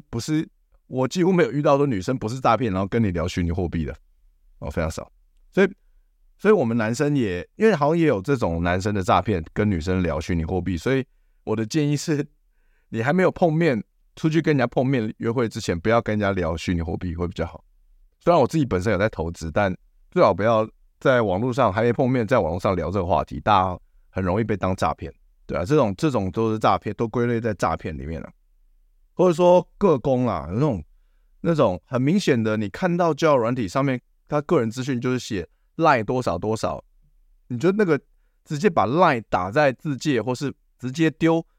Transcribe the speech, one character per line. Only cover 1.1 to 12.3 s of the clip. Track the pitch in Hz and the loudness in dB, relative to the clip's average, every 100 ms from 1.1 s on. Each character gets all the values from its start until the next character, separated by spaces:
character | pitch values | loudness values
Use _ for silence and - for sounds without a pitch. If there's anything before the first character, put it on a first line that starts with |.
| 185 | 0
乎 | 175 | 2
没 | 175 | 4
有 | 127 | 2
遇 | 139 | 2
到 | 147 139 | 4 4
说 | 143 | 2
女 | 98 | 0
生 | 92 131 | -2 -4
不 | 107 | -4
是 | 131 | -2
诈 | 127 110 | 2 2
骗， | 117 | 2
然 | 95 | -2
后 | 98 | -2
跟 | 117 | 0
你 | 104 | 0
聊 | 85 82 | 0 -2
虚 | 95 | -2
拟 | 85 | -2
货 | 87 87 | -2 -2
币 | 85 | -2
的， | 67 - _ _ _ _ _ - | -4 -8 _ _ _ _ _ -16
哦， | - | -8
非 | 90 | -4
常 | 80 | -4
少。 | - - _ _ _ _ | -6 -12 _ _ _ _
所 | 180 | 0
以， | 196 - _ _ _ _ _ _ | 0 0 _ _ _ _ _ _
所 | 208 | 2
以 | |
我 | 202 | 4
们 | 117 117 | 2 0
男 | 110 | -2
生 | 120 147 143 | 0 0 0
也， | 104 87 - - | 0 -2 -8 0
因 | 220 | 2
为 | |
好 | 156 147 | 2 2
像 | 170 | 2
也 | 156 | 2
有 | 101 | 2
这 | 95 135 | 0 0
种 | 98 82 | 0 0
男 | 87 92 | 0 0
生 | 104 | 0
的 | 104 | -2
诈 | 92 95 | 2 2
骗， | 110 90 80 | 2 -2 -4
跟 | - 104 | -2 0
女 | 87 | 0
生 | 80 92 | 0 0
聊 | 85 73 | 0 -2
虚 | - 85 | -2 -2
拟 | 78 | -2
货 | 92 | -2
币， | 90 82 | -2 -2
所 | 123 135 | 0 -2
以 | 127 _ _ _ | -2 _ _ _
我 | - 110 | -6 -4
的 | 110 | -2
建 | 156 147 | -2 0
议 | 147 | -2
是， | - 147 147 | -2 -4 -4